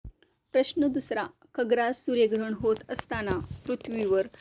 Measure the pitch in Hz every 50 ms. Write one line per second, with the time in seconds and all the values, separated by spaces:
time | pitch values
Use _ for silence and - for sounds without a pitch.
0 | - - - _ _ _ _ _ _ _ - 262 269 - - 339 285 285 254 277
1 | 254 - 233 214 196 - - _ _ _ - - 247 220 240 240 233 233 254 -
2 | - - 247 240 226 214 220 220 220 220 220 202 233 220 220 220 - - 254 -
3 | - - 240 226 208 196 - 349 - - - - - - 247 247 - - 226 226
4 | 214 190 190 190 190 - _ -